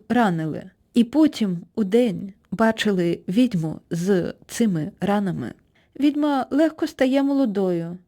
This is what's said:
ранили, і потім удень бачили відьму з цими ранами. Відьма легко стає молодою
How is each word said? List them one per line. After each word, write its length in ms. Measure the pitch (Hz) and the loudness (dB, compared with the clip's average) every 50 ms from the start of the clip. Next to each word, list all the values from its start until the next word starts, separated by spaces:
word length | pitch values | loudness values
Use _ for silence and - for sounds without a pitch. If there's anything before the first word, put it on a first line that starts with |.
| - - | -4 -2
ранили, 540 | 233 247 233 196 170 160 160 156 - - - 185 _ _ _ _ - | 0 2 2 2 0 -2 -4 -4 -6 -8 -12 -16 _ _ _ _ 0
і 100 | 240 233 | 2 2
потім 540 | 233 277 302 311 294 302 - 220 190 175 170 - - _ | 2 2 2 2 2 2 0 -2 -2 -2 -4 -8 -8 _
удень 580 | 226 214 185 202 240 254 226 175 170 196 196 - _ _ _ | -6 -2 0 2 2 2 0 -2 -6 -8 -12 -14 _ _ _
бачили 680 | - 175 226 226 220 220 - 214 196 180 170 170 170 - - | -2 0 2 2 2 0 0 0 0 2 0 0 -2 -4 -6
відьму 520 | - 180 240 254 240 196 165 160 156 - - - _ | -2 2 2 2 2 2 -2 -4 -4 -6 -10 -10 _
з 440 | 175 165 175 196 202 180 165 - - _ _ | -6 -4 0 2 2 2 0 -2 -6 _ _
цими 440 | - - - 233 214 175 156 147 196 - _ | -10 -4 -2 0 0 0 -2 -4 -6 -6 _
ранами. 500 | 180 202 202 208 202 185 160 147 123 107 - _ _ _ _ _ _ _ - - | -2 -2 0 0 -2 -2 -4 -6 -8 -10 -12 _ _ _ _ _ _ _ -4 0
Відьма 460 | 269 302 277 294 302 294 285 262 - - | 0 0 2 2 0 0 0 0 -2 0
легко 360 | 254 277 320 311 320 - 339 | 0 2 2 2 0 -2 -6
стає 360 | 302 - - 254 262 262 277 277 | -6 -2 0 0 2 2 2 2
молодою 760 | 277 277 269 277 220 185 202 190 185 175 170 165 170 175 185 - | 2 2 2 0 0 0 0 0 0 0 -2 -4 -6 -10 -14 -6